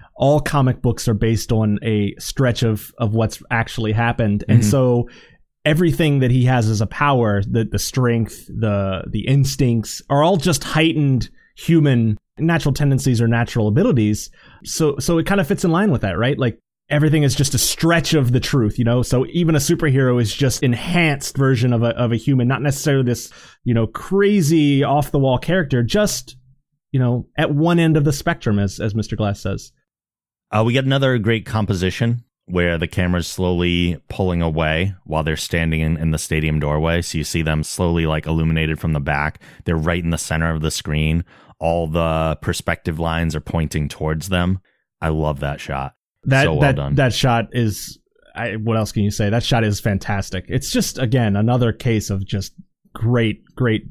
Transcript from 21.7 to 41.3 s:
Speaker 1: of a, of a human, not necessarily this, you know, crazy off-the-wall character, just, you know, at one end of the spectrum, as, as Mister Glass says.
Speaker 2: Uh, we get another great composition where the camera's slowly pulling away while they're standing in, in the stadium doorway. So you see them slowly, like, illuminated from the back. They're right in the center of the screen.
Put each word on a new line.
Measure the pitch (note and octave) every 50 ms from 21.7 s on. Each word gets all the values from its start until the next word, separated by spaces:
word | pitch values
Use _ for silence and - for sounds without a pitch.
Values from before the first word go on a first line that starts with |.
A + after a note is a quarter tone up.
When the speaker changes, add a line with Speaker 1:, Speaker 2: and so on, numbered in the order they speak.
| A#2+
Speaker 1:
of | A#2 A#2
a, | A#2 A#2 -
of | B2 A#2
a | A#2+
human, | A2+ - - C#3 B2+ A#2+ B2
not | - G#2+
necessarily | C3 D3 C#3 - - D#3 C#3 C3+ C3
this, | A#2+ A#2+ - - - - - - - - _ _
you | B2+ A#2+
know, | A#2 A2+ A2
crazy | - - - - F#3+ G3 G3+ G3+ G#3 G3+ E3 C#3 E3+ D#3+ D3 C#3+ C#3+ C3+ C#3
off-the-wall | C3 C#3 D3 C#3 - - C#3+ C3+ C3+ B2+ B2
character, | - - E3+ F#3+ E3+ C3+ C3+ B2 A#2+
just, | G#2+ - G#3 G#3+ G3+ - - - - - - _ _ - _ _ _ _ _ _ _
you | - C3+
know, | B2+ A#2+ A#2+ B2 - - _ -
at | D#3 - D3
one | C#3+ D#3 E3+ F3 E3+
end | E3 D#3+ D#3+ D#3
of | C#3+
the | D#3 C#3+
spectrum, | - - E3+ E3+ - - A#2 G#2 G2+
as, | G2+ G2 - -
as | - A2 G2+
Mister | A2+ G#2 - -
Glass | G#2 A2 G2+ G2 -
says. | - G2+ G2 - - - _ _ _ _ _ _ _ _ _ _ _ _ _ _ _ _
Speaker 2:
Uh, | - G#2+ A2+
we | A#2+ A#2+
get | C3+ C3
another | C3 C3+ C#3 C#3 C3 B2+ A#2+
great | F#2+ A2 A#2 A2 G2
composition | - - A2 G#2+ F#2+ G2+ F2+ F2+ F#2 - - A#2 A#2 A#2+ A#2+ - _ _ _ _ -
where | F2+ F2+ F2 F2 E2+ E2
the | E2+ E2+
camera's | - - F2+ F2+ F2+ F2 D#2+ -
slowly | - - F#2 F2+ F2+ E2+ F2 F2 F2 F2 F2 F2 E2+ - - _
pulling | - - G2 F#2 F2 E2+ E2+
away | E2 D#2 D#2+ D#2+ D#2 D#2 D#2+ F2+ G2+ F#2+ - _
while | - D#2+ D#2 D#2
they're | D#2+ D#2
standing | D2+ - - - E2+ E2 E2 D#2+ D#2+
in, | D#2+ D#2 E2 D#2
in | D#2+ D#2+
the | D#2+ D#2
stadium | - - D#2+ D#2 D2+ D#2 D2+ D2+
doorway. | D2 D2 D2+ D2+ D#2 E2 E2+ E2+
So | E2 - - D#2+
you | D2+
see | - - E2+
them | D#2+ D#2 D#2 D#2 D2+
slowly, | - - - F#2+ E2+ E2+ E2+ E2
like, | D#2 D#2 D#2 D2+ D#2+
illuminated | D#2+ D#2+ D#2+ D#2+ D#2+ D#2+ D#2 D#2 D#2+ -
from | - E2 D#2+
the | D2
back. | C#2 C#2+ D2 C#2+ D2 D2+ - - - - - - -
They're | - E2+
right | D#2+ D2+ E2 E2+ F2 E2+
in | E2+
the | E2 D#2+
center | - - E2 D#2+ D#2+ E2
of | D#2+ D#2
the | D#2 D#2+
screen. | - - - - D2+ D2+ D#2 D#2 D#2 E2+ F2 -